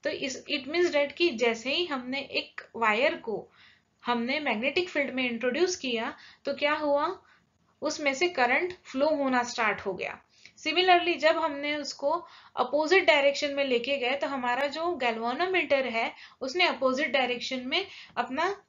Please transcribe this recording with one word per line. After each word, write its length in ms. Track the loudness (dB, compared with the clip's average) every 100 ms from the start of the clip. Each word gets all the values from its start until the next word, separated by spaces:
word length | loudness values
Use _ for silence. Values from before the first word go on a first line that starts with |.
तो 60 | -6
इस, 340 | -4 -6 -6 -6
it 220 | -6 -2
means 180 | 2 2
that 220 | 2 0
कि 180 | 0 0
जैसे 400 | 2 0 0 -2
ही 160 | -2 -2
हमने 340 | -4 -4 -8
एक 400 | -4 -6 -6 -14 -14 -2
वायर 400 | 0 2 2 0
को 340 | -6 -6 -8 _ -20 _ _ _
हमने 360 | -2 -2 0 -2
मैग्नेटिक 480 | -2 -2 0 0 -2
फील्ड 220 | -2 -2
में 200 | -2 -2
इंट्रोड्यूस 460 | 0 -2 2 0 0
किया, 400 | -4 -4 -4 -8 -20 -10
तो 100 | -6
क्या 180 | 0 0
हुआ? 500 | 2 2 2 0 -4 _ _ _ _ _ _
उसमें 320 | -4 -2 -2
से 140 | 2 0
करंट 440 | 2 2 2 0 -6
फ्लो 240 | -8 0 2
होना 340 | 2 2 0
स्टार्ट 380 | 0 -2 -2 0
हो 140 | -4
गया। 260 | -6 -6 -10 _ _ -20 -8
Similarly, 560 | -2 2 6 6 6 4
जब 200 | 4 4
हमने 400 | 0 -2 -4 -4
उसको 500 | -6 -4 -2 -2 -4 -20 -12 -4
अपोजिट 480 | 0 2 4 6
डायरेक्शन 500 | 6 6 4 2 -2
में 100 | 0
लेके 320 | 0 0 0 -2
गए, 180 | -2 -2
तो 100 | -2
हमारा 400 | -2 -2 0 -2
जो 300 | -2 -4 0
गैल्वेनोमीटर 920 | -2 -2 -4 -2 0 0 2 0 2
है, 280 | -2 -4 -8 -20 -10
उसने 260 | -6 2 2
अपोजिट 440 | 2 0 0 0
डायरेक्शन 500 | 2 0 -2 -4 -6 -4
में 200 | -4 -4 -12 -10 -6
अपना 460 | -4 -2 -2 -2